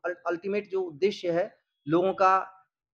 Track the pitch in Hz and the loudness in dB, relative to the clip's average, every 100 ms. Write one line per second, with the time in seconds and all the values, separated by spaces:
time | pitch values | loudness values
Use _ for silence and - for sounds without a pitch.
0 | 175 175 170 170 196 202 202 190 180 143 | -8 -6 -6 -6 -4 -6 -4 -4 -6 0
1 | 196 202 175 165 214 - _ _ 139 165 | -2 0 -2 -2 -2 -8 _ _ 0 2
2 | 190 185 185 190 - - _ _ _ | 2 4 4 4 0 -12 _ _ _